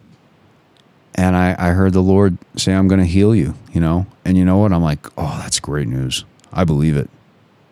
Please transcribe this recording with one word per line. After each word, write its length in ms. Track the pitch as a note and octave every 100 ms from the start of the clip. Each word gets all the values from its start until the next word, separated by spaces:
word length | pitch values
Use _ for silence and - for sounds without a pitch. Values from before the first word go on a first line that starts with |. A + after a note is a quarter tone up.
| _ _ _ _ _ _ _ _ _ _ _ -
and 180 | F#2 F2+
I, 180 | F2+ -
I 120 | F2
heard 240 | F2 F#2+
the 80 | F#2
Lord 340 | F#2 F#2+ G2+ F2 _ -
say, 160 | -
"I'm 160 | F#2+ F#2+
gonna 160 | F#2+ F2
heal 280 | F#2+ G#2
you," 220 | A2+ D2+ - -
you 80 | E2
know? 260 | D#2+ E2+ F#2 - -
And 100 | F#2
you 60 |
know 140 | F#2 F#2+
what? 160 | G#2
I'm 80 | F2
like, 240 | E2 D2+ - -
"Oh, 220 | C#3+ -
that's 200 | - -
great 260 | - D2 A1+
news. 380 | B1+ C2 - - _ _
I 140 | - F2
believe 320 | D2 D#2+ C#2+
it." 120 | - _ _ _ _ _ _